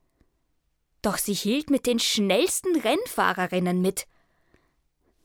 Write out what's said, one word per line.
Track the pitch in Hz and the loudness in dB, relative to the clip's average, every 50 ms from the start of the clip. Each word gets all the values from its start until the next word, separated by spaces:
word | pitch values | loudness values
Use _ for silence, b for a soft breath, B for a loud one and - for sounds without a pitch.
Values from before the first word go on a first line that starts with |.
| _ _ _ _ _ _ _ _ _ _ _ _ _ _ _ _ _ _ _ _ | _ _ _ _ _ _ _ _ _ _ _ _ _ _ _ _ _ _ _ _
Doch | - 214 170 - | -4 -4 -2 -2
sie | - - 202 | -4 -4 -4
hielt | - - 202 240 285 302 - | -2 -2 -2 -2 -2 0 0
mit | 277 247 - | 0 0 2
den | 247 240 233 | 0 0 0
schnellsten | - - - 226 202 196 185 220 320 381 - - - 381 349 302 | 0 0 0 0 2 2 4 2 2 2 0 -2 -2 0 0 0
Rennfahrerinnen | - 220 269 370 494 - - - 202 185 180 185 185 175 185 180 180 180 185 180 | 2 2 0 0 -2 -4 -2 0 0 0 2 0 -2 -2 0 0 0 0 0 2
mit. | 180 190 196 - - _ _ _ _ _ _ _ _ _ _ - _ _ _ _ _ _ _ _ _ _ _ _ _ | 0 0 0 -2 -8 _ _ _ _ _ _ _ _ _ _ -20 _ _ _ _ _ _ _ _ _ _ _ _ _